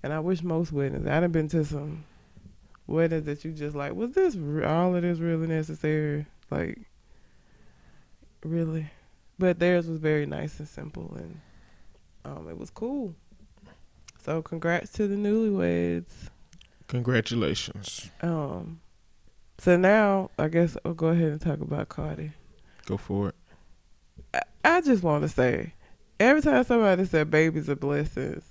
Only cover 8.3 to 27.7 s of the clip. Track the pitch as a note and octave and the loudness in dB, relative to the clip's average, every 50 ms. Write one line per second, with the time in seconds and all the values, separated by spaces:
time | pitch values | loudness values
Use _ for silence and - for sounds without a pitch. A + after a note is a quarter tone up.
8.3 | _ _ - D#3 E3 E3+ E3 D#3+ D#3+ D#3+ D#3 D3+ - - _ _ _ _ _ - | _ _ -8 -4 -2 -2 0 0 -2 -4 -6 -8 -14 -20 _ _ _ _ _ -20
9.3 | _ - F#3 F#3 F3 F3 E3+ F3+ F3+ F3 E3 E3 D#3+ D#3+ D#3 D#3 D#3 D3+ D3 C#3+ | _ 2 4 4 4 4 4 4 4 4 2 -2 -6 -2 0 0 2 2 0 -2
10.3 | - - D3+ D3+ - - D3+ D3+ - - C#3+ D3 - E3 E3 E3 - D#3+ E3 E3 | -4 -6 -6 -8 -8 -12 -16 -14 -14 -14 -14 -12 -12 -12 -12 -12 -12 -12 -14 -14
11.3 | E3 D#3 D3+ - - - - - - - - - - _ - _ _ - - - | -16 -18 -20 -20 -20 -20 -20 -20 -20 -20 -20 -20 -20 _ -20 _ _ -18 -16 -14
12.3 | C#3 D3 D#2+ D#2+ E2 - - - - - A3 A#3+ C#4 C#4+ B3 F#3+ E3 - _ _ | -14 -12 -12 -14 -12 -12 -14 -14 -10 -10 -8 -6 -6 -6 -6 -8 -10 -14 _ _
13.3 | - - - - - - - - - _ - _ _ - - - _ - - - | -20 -20 -20 -20 -20 -20 -20 -20 -20 _ -20 _ _ -20 -20 -20 _ -12 -8 -4
14.3 | D3+ E3 D#3 - - E3 D#3+ E3+ F3 F3 - - - - G#3+ G3+ G3+ G3+ G#3 G#3 | -4 -4 -4 -6 -8 -4 -2 0 0 0 -2 -6 -4 -2 -2 0 0 0 0 2
15.3 | G#3+ A3+ A3+ G#3+ G3+ F#3+ F3 - F3 F3 - - F3 - F3 - - - - - | 2 2 2 2 2 2 2 2 2 2 0 0 -2 -4 -6 -8 -18 -18 -18 -20
16.3 | - - - _ - - - - _ _ - - - B2 A#2 B2 B2+ A#2 A2 - | -20 -20 -20 _ -20 -20 -20 -20 _ _ -12 -6 -4 -2 0 2 2 2 2 2
17.3 | A#2 A#2 G#2 C#2+ F#2+ - - - - - G2 - - - - F#3+ - - - F3 | 0 0 0 0 0 -2 -4 -8 -10 -12 -10 -10 -10 -10 -12 -14 -10 -6 -4 -2
18.3 | E3 D#3+ D3 C3+ - F3+ E3+ D#3+ E3 E3 - - _ _ _ _ - _ _ - | -2 -2 -4 -4 -6 -8 -8 -10 -14 -16 -20 -20 _ _ _ _ -20 _ _ -20
19.3 | _ - - - _ - - F3+ F3+ F3 F#3 F#3+ G#3 A3 G#3+ G3+ G3 G3 F#3 - | _ -20 -20 -20 _ 0 6 6 6 8 8 6 6 6 6 4 4 2 0 -4
20.3 | - - - D#3 E3 E3+ F3 E3 - - _ E3 E3+ D#3+ E3 D#3+ E3+ E3+ E3+ D#3 | -4 -2 -2 2 4 4 2 2 0 -4 _ -6 -4 0 2 2 4 4 2 2
21.3 | D3 D#3 - E3 D3 D3+ - - D3 C#3+ - - - - D3+ D3+ D3+ D#3 D#3 D3+ | 0 -2 -2 -2 -2 -2 -4 -4 -4 -6 -6 -8 -6 -8 -6 -6 -6 -6 -8 -10
22.3 | D3 - - - - - - - _ - - - G2 G2+ - - G2+ G2 G2+ F#2+ | -12 -14 -20 -20 -20 -20 -20 -20 _ -20 -8 -6 -6 -6 -4 -4 -2 -2 -2 -4
23.3 | - _ - _ - - - - - _ _ _ - _ _ _ _ - - - | -6 _ -20 _ -20 -20 -20 -20 -20 _ _ _ -20 _ _ _ _ -20 -14 -6
24.3 | - - - - - - - D4 E4 F4+ E4 C#4+ B3+ G3 F3 E3 D3 D3 D3 D3+ | -4 -4 -4 -6 -14 0 2 4 4 4 4 4 2 4 4 2 2 2 0 -2
25.3 | - - B2+ B2 - - - E3 - - - - - _ - _ _ - G3+ A#3+ | 2 2 2 2 2 -2 -4 -8 -12 -18 -20 -20 -20 _ -20 _ _ 2 4 6
26.3 | C#4+ D#4 D4 D4+ C#4 B3 B3 - A#3+ A#3 A3 G3+ F#3 F3+ F#3+ F3+ - D#3 D3+ D#3 | 6 6 4 4 4 4 4 4 4 4 6 4 4 4 2 2 2 2 2 4
27.3 | D#3+ D#3 D#3+ D#3+ D#3 D#3 D3 - | 4 4 4 4 2 -2 -2 -4